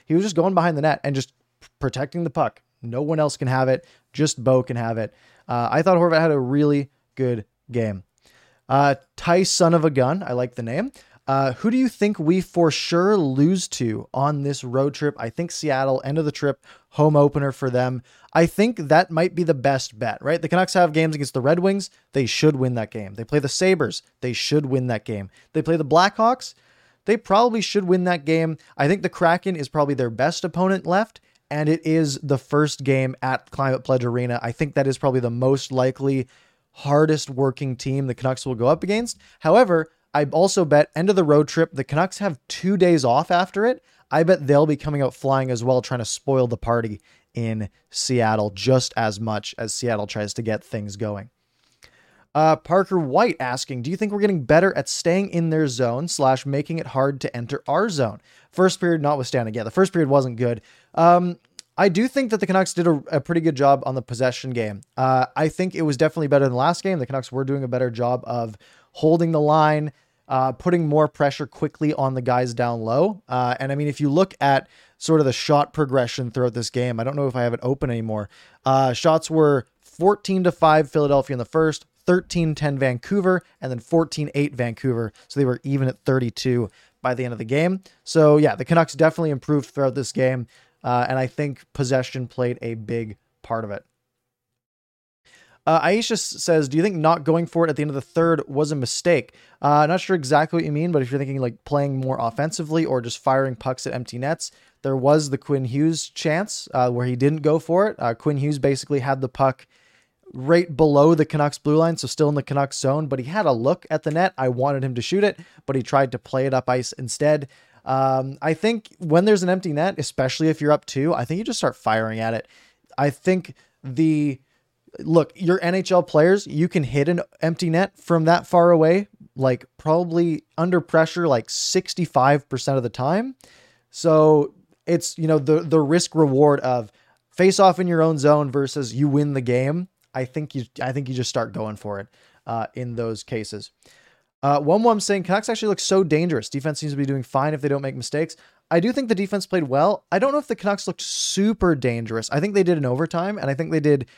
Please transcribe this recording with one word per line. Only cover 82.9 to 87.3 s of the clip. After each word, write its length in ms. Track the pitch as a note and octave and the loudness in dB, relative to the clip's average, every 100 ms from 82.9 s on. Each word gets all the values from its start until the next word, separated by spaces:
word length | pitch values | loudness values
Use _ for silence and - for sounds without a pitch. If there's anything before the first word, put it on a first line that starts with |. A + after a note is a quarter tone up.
| A#2+ - G3+ F#3 F#3 - _ | -2 -2 0 2 0 -4 _
and 100 | C3 | -8
then 80 | A#2+ | -8
fourteen 520 | - E3 E3 - D3 | 0 0 0 -2 -4
eight 220 | C#3+ C#3+ B2 | -2 -2 -2
Vancouver. 580 | A#2+ A2 C3+ A#2 A2+ - _ | -6 -4 -2 -2 -4 -8 _
So 120 | C#3 | -2
they 60 | C3 | 0
were 160 | B2 | 0
even 240 | C#3 C#3 C3 | -2 -2 -2
at 120 | - | -2
thirty-two 720 | - C3 A#2+ - C3 B2 G#2+ - _ _ | -2 0 -2 -4 -2 0 -2 -8 _ _
by 100 | B2+ | -4
the 100 | B2 | -4
end 100 | B2+ | -6